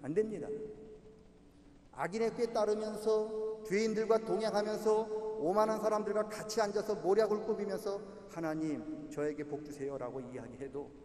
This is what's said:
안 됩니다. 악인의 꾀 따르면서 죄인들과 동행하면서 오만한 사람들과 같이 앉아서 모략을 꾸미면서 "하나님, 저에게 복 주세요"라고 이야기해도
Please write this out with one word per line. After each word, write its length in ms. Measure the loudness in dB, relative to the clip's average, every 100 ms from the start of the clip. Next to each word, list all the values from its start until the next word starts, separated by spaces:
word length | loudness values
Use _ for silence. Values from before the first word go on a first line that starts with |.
안 100 | 0
됩니다. 340 | 2 2 -2 -6 -6 -8 -12 -16 -18 -20 -20 -20 -20 -20 -20 -20 -20 -20
악인의 420 | -6 -4 0 0
꾀 180 | 0 0
따르면서 1080 | 2 2 2 0 -2 2 2 2 -2 -4 -4
죄인들과 540 | 0 2 2 2 4 4
동행하면서 1120 | 4 0 2 2 2 2 4 4 2 -2 -4 0
오만한 400 | 2 4 4 4
사람들과 480 | 2 2 2 0 0
같이 320 | -4 -4 0
앉아서 360 | 2 2 0 0
모략을 480 | 4 6 6 2
꾸미면서 560 | 0 0 0 -2 -2 -4 -6 -14 -12
"하나님, 800 | -4 -2 0 0 -2 -4 -8 -8
저에게 340 | -2 -2 -2
복 200 | -6 -6
주세요"라고 560 | -8 -6 -6 -4 -6 -6
이야기해도 720 | -8 -10 -10 -10 -8 -8 -10 -12